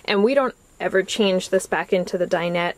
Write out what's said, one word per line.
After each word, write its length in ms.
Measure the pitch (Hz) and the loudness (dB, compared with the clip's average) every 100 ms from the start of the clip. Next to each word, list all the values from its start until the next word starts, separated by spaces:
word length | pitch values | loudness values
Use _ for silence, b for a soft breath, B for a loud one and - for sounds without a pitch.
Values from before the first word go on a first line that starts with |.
And 180 | B 202 | B 2
we 120 | 220 | 2
don't 200 | 277 254 - _ - | 2 0 -4 _ -8
ever 240 | 180 - | -2 0
change 460 | 196 - 202 185 - | 0 0 2 0 0
this 180 | 190 - | -2 0
back 260 | 165 165 | -4 -2
into 240 | 185 180 185 | -2 0 -2
the 100 | 175 | -2
dinette. 480 | 180 175 175 175 | -2 0 -2 -2